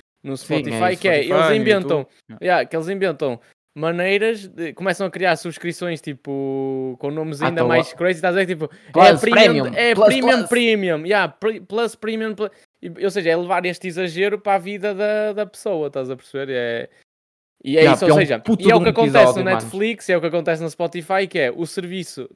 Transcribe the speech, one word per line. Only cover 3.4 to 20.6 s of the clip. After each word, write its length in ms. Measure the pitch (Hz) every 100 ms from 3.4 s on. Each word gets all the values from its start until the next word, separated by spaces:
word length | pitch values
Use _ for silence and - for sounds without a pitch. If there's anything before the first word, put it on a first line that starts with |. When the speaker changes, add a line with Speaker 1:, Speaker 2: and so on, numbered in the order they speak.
| _ _ _
Speaker 1:
maneiras 720 | 147 160 175 185 196 220 220 190
de, 260 | - 165
começam 320 | 123 185 175 190
a 40 |
criar 260 | 175 180 160
subscrições, 640 | 175 - 170 - 175 156
tipo, 960 | - 139 - 139 139 135 135 131 131 123
com 120 | 143
nomes 320 | 156 156 143
Speaker 2:
Ah, 40 | -
Speaker 1:
ainda 140 | 170
Speaker 2:
tô 60 | 160
Speaker 1:
mais 220 | 165 160
Speaker 2:
lá. 60 | -
Speaker 1:
crazy, 200 | 175 170
estás 160 | 180
a 40 | 180
ver? 80 | 180
Tipo, 220 | 170 - - -
Speaker 2:
Plus 140 | 156 190
Speaker 1:
é 100 | 160
premium, 460 | 220 214 208 151
Speaker 2:
Premium, 120 | 123
Speaker 1:
é 200 | - 233
Speaker 2:
Plus 120 | 208 214
Speaker 1:
premium, 300 | 262 247 247
Speaker 2:
Plus. 100 | 190
Speaker 1:
premium, 580 | 240 233 214 185 156 165
yeah, 220 | 208 170
pre-, 280 | - 214 214
Plus 340 | 185 214 226 -
Premium, 380 | 220 220 220
Plus, 160 | 208 208 _ _ _
e, 220 | 175 165
ou 60 | 196
seja, 200 | 190 165
é 60 | 170
levar 280 | 175 185 180
este 220 | 170 185
exagero 500 | 165 180 165 202 208
para 160 | 208
a 40 | 190
vida 360 | 180 202 208
da, 380 | 190 208 214 214
da 140 | 202 202
pessoa, 420 | - 220 170 147
estás 200 | 143 131
a 60 | 127
perceber? 360 | _ 135 135
É, 360 | 127 120 117 123 _ _ _ _ _ _ _
E 140 | 131 156
é 20 |
Speaker 2:
Yeah, 120 | 156
Speaker 1:
isso, 60 | 131
Speaker 2:
porque 120 | 180
Speaker 1:
ou 60 | 151
Speaker 2:
é 40 |
um 40 | 156
Speaker 1:
seja, 120 | 113
Speaker 2:
puto 240 | - 113
Speaker 1:
e 40 | 202
é 20 |
Speaker 2:
de 60 |
Speaker 1:
o 20 | 226
Speaker 2:
um 40 |
Speaker 1:
que 60 | -
acontece 260 | 139 143 127
Speaker 2:
episódio, 220 | 127 127
Speaker 1:
no 60 | 185
Speaker 2:
mano. 60 | 113
Speaker 1:
Netflix, 540 | 113 190 214 226 -
é 60 | 180
o 40 |
que 60 | 165
acontece 360 | 170 165 160